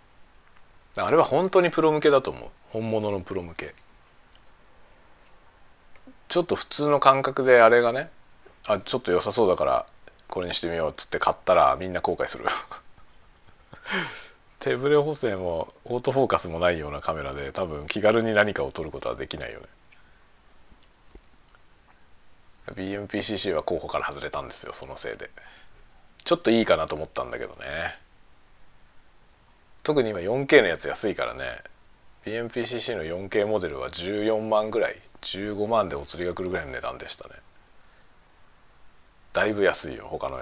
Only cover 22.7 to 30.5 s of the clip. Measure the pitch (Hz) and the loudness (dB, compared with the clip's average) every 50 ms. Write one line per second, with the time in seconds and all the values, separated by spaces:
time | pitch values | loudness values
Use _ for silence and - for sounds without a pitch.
22.7 | - 101 92 95 98 101 104 101 - 107 - - 107 92 - 101 85 76 - - | -10 -8 -8 -6 -6 -8 -8 -6 -4 -2 -2 0 0 0 0 0 0 -2 -2 -2
23.7 | 90 80 - - - 73 - - 73 67 - 76 - 71 71 - - - - - | -4 -4 -4 -4 -4 -4 -4 -4 -6 -8 -10 -8 -8 -8 -8 -8 -10 -10 -10 -10
24.7 | - - - 135 135 - - 135 107 - - - - - - - - - - - | -12 -14 -14 -14 -14 -10 -10 -10 -10 -10 -14 -18 -18 -20 -20 -20 -20 -20 -20 -20
25.7 | - - - - - - - - - _ - - 170 170 - 113 113 117 110 101 | -20 -20 -20 -20 -20 -20 -20 -20 -20 _ 0 0 0 2 4 4 4 4 6 4
26.7 | 87 80 78 - 78 76 78 - - - 64 62 60 60 60 - - - - 65 | 4 2 2 -4 -4 -8 -8 -8 -6 -8 -8 -6 -8 -10 -10 -12 -12 -14 -12 -10
27.7 | 73 80 85 - - - - _ _ _ - _ - _ - _ - - - - | -8 -6 -6 -6 -8 -10 -20 _ _ _ -20 _ -20 _ -20 _ -20 -20 -20 -20
28.7 | - - - - _ - - - - - - _ _ _ _ _ _ _ _ _ | -20 -20 -20 -20 _ -20 -20 -20 -20 -20 -20 _ _ _ _ _ _ _ _ _
29.7 | - - - - 151 147 120 110 107 90 85 98 117 135 139 135 | -20 -6 -2 2 2 2 2 2 -2 -4 -2 -2 -2 -2 0 6